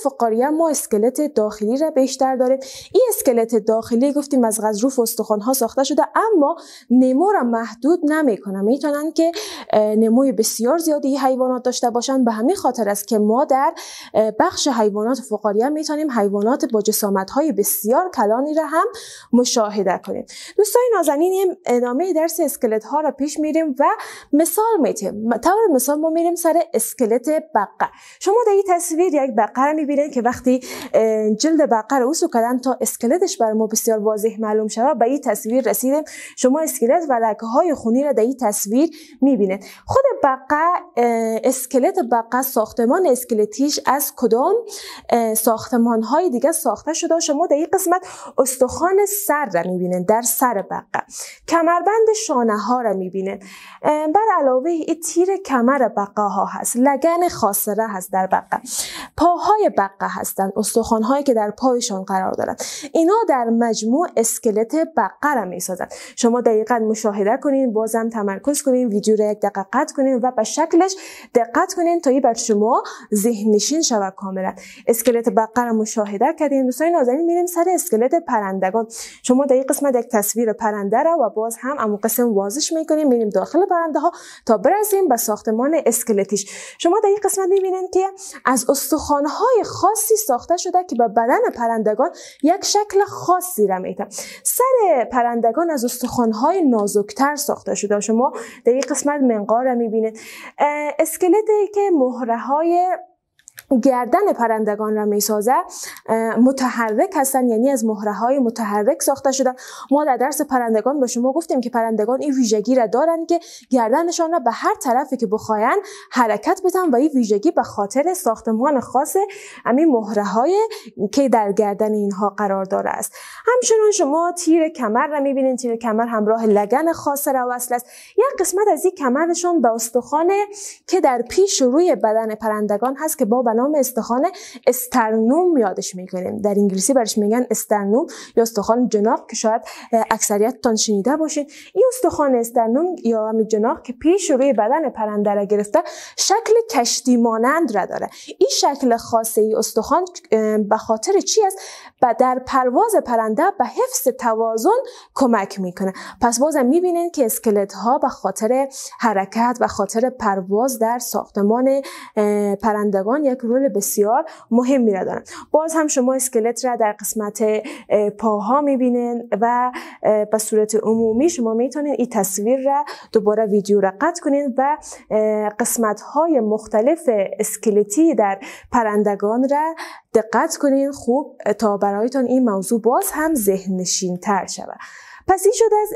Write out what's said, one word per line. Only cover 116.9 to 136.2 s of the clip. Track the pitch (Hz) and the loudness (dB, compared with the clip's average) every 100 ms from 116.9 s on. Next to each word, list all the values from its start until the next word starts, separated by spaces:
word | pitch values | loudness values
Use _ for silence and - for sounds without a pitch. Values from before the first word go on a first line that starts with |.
و | 240 | 2
این | 302 | 2
ویژگی | 269 220 208 302 | 2 2 2 2
به | 339 | 0
خاطر | 233 - 202 262 311 | -2 -4 -4 0 -2
ساختمان | 359 - 220 - 220 269 277 | 0 -2 -2 -2 0 2 0
خاص | 214 247 294 381 403 - - - | 0 -2 0 0 -2 -6 -20 -8
همین | - 254 330 | 0 2 4
مهره‌های | 240 208 208 202 202 277 392 440 440 240 - 202 | 2 0 -2 -2 0 2 2 0 -4 -14 -6 -2
که | 277 277 | 2 4
در | 226 208 | 4 2
گردن | 202 208 208 214 | 0 0 0 0
اینها | 214 202 190 208 | 0 -2 -2 -4
قرار | 196 208 196 | -2 -2 -2
داره | 190 196 196 | -2 -4 -4
است. | - - - - - - | -6 -8 -12 -20 -6 0
همچنان | 494 480 440 427 | 2 4 4 4
شما | 403 294 311 339 349 | 2 2 2 0 -2
تیر | 320 330 311 | 2 4 2
کمر | 320 233 220 302 | -2 -2 0 0
را | 294 | 0
می‌بینید. | 277 269 262 254 | 0 0 0 0
تیر | 247 226 | -4 -4
کمر | 233 214 233 | -2 -2 0
همراه | 226 214 226 226 | 0 2 2 4
لگن | 208 208 254 320 | 2 2 0 0
خاص | 320 - 285 294 | -2 -2 -2 0
را | 269 247 | 0 0
وصل | 247 247 | -4 -4
است. | 240 - - - - | -6 -6 -20 -8 0
یک | 508 - | 0 2
قسمت | 359 359 415 | -2 0 2
از | 311 | 2
این | 370 | 0
کمرشان | 359 269 254 339 339 349 339 | 0 0 0 0 0 0 2
به | 240 | 2
استخوان | 226 233 247 240 294 339 392 403 403 - - - | 0 -2 -4 -2 0 2 0 -2 -8 -16 -16 -4
که | 370 | 2
در | 302 247 240 | 2 0 -2
پیش | - 392 - | 0 2 4
و | 254 | 2
روی | 269 359 240 | 4 2 2
بدن | 220 220 226 | 2 0 -2
پرندگان | 214 220 214 208 202 240 277 | -4 -2 -2 0 0 -2 -4
هست | 311 - | -4 -2
که | |
ما | 220 240 | 0 2
به | 240 | 2
نام | 226 269 | 2 2
استخوان | 311 254 226 214 240 330 392 - 254 - | 2 0 -2 -2 0 -2 -4 -18 -4 0
استرنوم | 247 - 254 220 220 226 294 359 311 | 0 0 0 2 2 2 2 2 2
یادش | 208 180 190 | 0 -2 -8
می‌کنیم. | 185 185 185 | -10 -10 -8